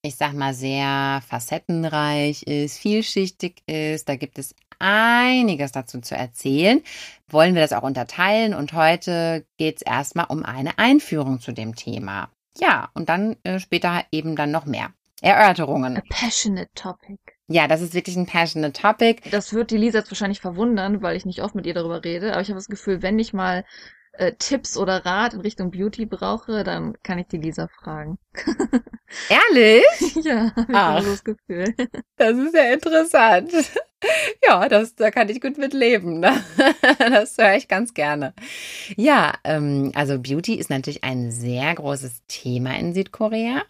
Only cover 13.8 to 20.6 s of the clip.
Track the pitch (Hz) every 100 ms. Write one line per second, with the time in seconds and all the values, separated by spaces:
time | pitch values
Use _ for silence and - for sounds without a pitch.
13.8 | 175 175 - 156 156 151 147 160 147 110
14.8 | 110 _ _ - 180 196 208 180 143 147
15.8 | 127 127 - - 233 - 220 190 180 -
16.8 | 190 180 - 202 - _ _ 165 147 160
17.8 | 170 180 180 180 180 175 165 160 151 -
18.8 | 208 220 226 226 - 208 - 214 233 220
19.8 | 226 214 208 196 202 202 180 175